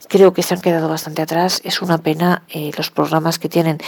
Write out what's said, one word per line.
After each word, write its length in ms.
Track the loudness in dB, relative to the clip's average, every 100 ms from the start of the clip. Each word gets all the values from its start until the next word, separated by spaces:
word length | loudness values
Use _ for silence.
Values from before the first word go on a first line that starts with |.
| 0
creo 240 | 6 6
que 80 | 6
se 140 | -2 -2
han 40 |
quedado 300 | 0 0 0
bastante 320 | -4 -6 -6
atrás. 400 | -2 0 0 -2
Es 200 | -6 -6
una 160 | 0 0
pena, 440 | 0 0 0 0 -4
eh, 220 | -10 -8 -8
los 140 | -6
programas 480 | -2 0 0 0 -4
que 100 | -2
tienen, 300 | 0 0 -2